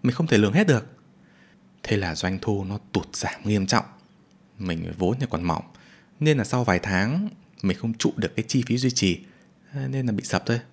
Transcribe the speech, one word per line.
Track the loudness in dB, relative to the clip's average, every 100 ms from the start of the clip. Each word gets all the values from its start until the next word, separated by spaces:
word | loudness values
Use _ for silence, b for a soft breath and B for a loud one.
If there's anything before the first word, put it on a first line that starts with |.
mình | 0
không | 0 4
thể | 4
lường | 6
hết | 4 4
được. | 4 0 -20 _ _ b b b b _ _
Thế | -2 0
là | 0
doanh | -2 -4 -2
thu | -2 -2
nó | -4 -8 -4
tụt | -4 -4
giảm | -6 -6 -6
nghiêm | 0 0 2
trọng. | 0 -2 -16 _ _ _ _ _ -8
Mình | -4 -4 -6 0
vốn | 0 0
thì | -2
còn | -2
mỏng, | -2 -4 -6 B B B B _
nên | 2 2
là |
sau | 2 0
vài | 2 2
tháng | 2 0 2 0 -4 -8 -20 -4
mình | -2 -2
không | -4
trụ | 0 -2
được | 0 -4
cái | -4 -2
chi | -2 0
phí | 0
duy | 0
trì, | 2 2 2 B B B _ _
nên | -8 -4 -2
là | -2
bị | -2
sập | -2 -2
thôi. | 0 -4 -4